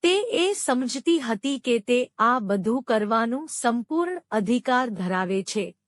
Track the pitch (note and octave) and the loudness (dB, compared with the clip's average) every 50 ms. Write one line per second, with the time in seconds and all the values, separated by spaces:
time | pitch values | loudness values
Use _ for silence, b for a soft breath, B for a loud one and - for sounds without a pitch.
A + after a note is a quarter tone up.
0 | - E4+ F#4 G4+ G#4+ A#4 - - F4 F#4+ G4+ - - - C4 B3+ C4 A#3+ - C#4 | 2 2 2 2 0 0 0 0 0 0 0 -2 0 0 0 0 0 -2 -4 -2
1 | - E4 E4+ E4 C4 A3+ A3+ G#3 - C4+ C#4 C4 _ B3+ A#3+ A#3 G3+ - B3 B3 | 0 2 2 2 2 -2 -4 -2 -2 -4 -4 -2 _ 0 0 0 2 2 2 2
2 | B3 - _ - G#3+ A#3 B3 B3+ G#3+ F#3+ G3+ G3+ F3 G#3+ A#3 C4+ B3+ - A#3 G#3+ | 2 -2 _ 0 2 2 2 2 0 0 0 0 0 0 0 -2 0 0 0 0
3 | G#3 G#3 A3+ A3+ A#3 A#3 A#3+ C4+ D#4+ D#4 - - - A#3+ A#3 A#3+ A3+ _ D#4 D#4+ | 2 2 0 0 0 0 -2 -6 -6 -8 -10 -2 0 0 0 0 -2 _ -2 0
4 | F4 F4 F#4 F4+ _ _ - A3 G3+ F#3 A#3+ B3 - - B3+ B3 B3+ A#3+ G#3+ F3 | 0 0 -4 -8 _ _ -2 -2 0 2 0 0 2 2 2 2 0 0 -4 -4
5 | F#3 F3+ F#3+ F#3 F#3 F3+ F#3+ F#3+ G3 - - G#3+ G3 - - _ _ | -4 -2 -2 -2 -2 0 -2 -4 -4 -4 -4 -4 -6 -6 -10 _ _